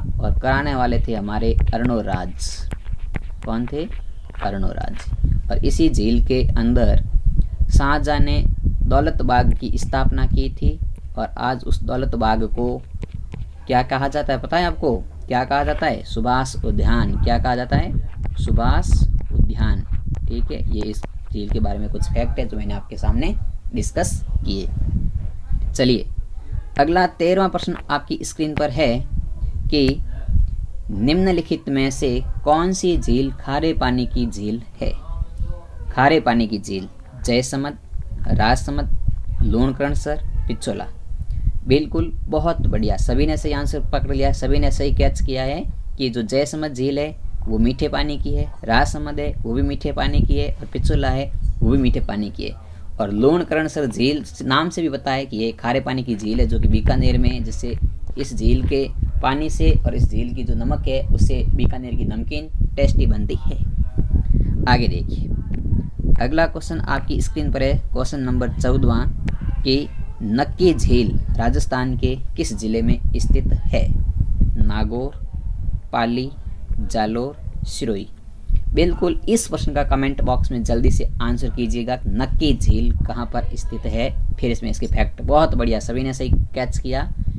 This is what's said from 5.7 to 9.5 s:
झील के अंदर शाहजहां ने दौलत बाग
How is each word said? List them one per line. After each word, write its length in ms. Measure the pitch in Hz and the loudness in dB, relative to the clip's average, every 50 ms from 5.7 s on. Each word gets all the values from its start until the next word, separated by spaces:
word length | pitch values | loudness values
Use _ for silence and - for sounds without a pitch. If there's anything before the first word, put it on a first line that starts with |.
| - - 160 156 | 4 4 4 4
झील 360 | - - 104 113 117 120 - | 4 4 2 4 4 4 4
के 160 | - 131 127 123 - | 4 4 4 4 4
अंदर 540 | - 113 113 117 123 123 117 107 110 - - - - - - - - - - - - - - - | 4 4 4 4 4 6 6 6 6 6 4 4 2 4 4 4 4 4 4 2 4 0 2 4
शाहजहां 500 | - - 143 139 147 151 143 147 147 147 | 4 4 4 4 2 2 2 2 4 4
ने 240 | 147 147 147 143 - - - - - - - - - | 4 4 4 4 4 2 2 2 0 0 0 2 2
दौलत 400 | - 131 135 147 156 - - 127 | 4 4 4 4 4 2 2 2
बाग 300 | 127 123 123 123 123 | 4 4 4 4 4